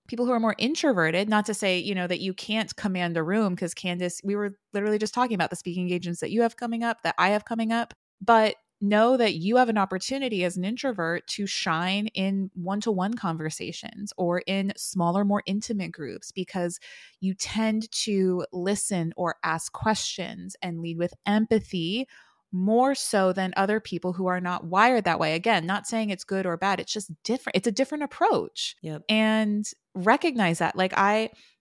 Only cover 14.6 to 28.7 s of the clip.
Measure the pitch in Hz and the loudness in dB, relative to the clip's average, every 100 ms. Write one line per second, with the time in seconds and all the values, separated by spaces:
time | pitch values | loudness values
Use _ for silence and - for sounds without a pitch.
14.6 | 196 - - 190 170 185 202 202 - 202 | -2 -4 -6 -2 0 2 2 0 0 -4
15.6 | - 208 170 165 139 90 - - 180 190 | -2 -4 -4 -8 -10 -10 -12 -8 -6 -2
16.6 | 175 180 - - - - 190 190 - 214 | -4 -6 -16 -20 -20 -6 -4 -4 -4 -2
17.6 | 220 220 220 - - 196 185 180 - 180 | 0 0 -4 -6 0 2 2 0 -2 -4
18.6 | 180 202 - 185 165 - 170 - - 160 | -2 -2 0 -2 -2 -2 -4 -2 -2 -2
19.6 | - - 220 214 - - 175 - 180 - | -4 -4 0 0 -2 -6 -8 -10 -12 -10
20.6 | 180 165 170 165 175 - - 208 220 220 | -8 -6 -6 -2 -4 -4 0 2 4 2
21.6 | - 185 165 220 262 - _ _ - 185 | 2 -4 -2 -2 -4 -10 _ _ -8 -2
22.6 | 190 233 262 269 - 208 190 185 185 185 | 2 4 4 2 0 2 2 2 0 0
23.6 | 196 214 - 175 185 180 185 180 180 175 | 2 0 -2 -4 -4 -2 -2 0 -2 -4
24.6 | 165 185 233 247 190 170 160 165 226 202 | 0 4 6 6 2 2 2 2 2 2
25.6 | 165 202 - 226 214 185 - 190 185 170 | 2 -4 -2 -4 -2 -4 -4 -2 -2 0
26.6 | 196 185 - 214 - 156 - 247 - 185 | 0 0 -4 -8 -8 -10 -4 -4 0 0
27.6 | 233 208 262 302 285 - 392 214 82 - | 0 0 -2 -2 -6 0 2 2 -2 -6
28.6 | - | -8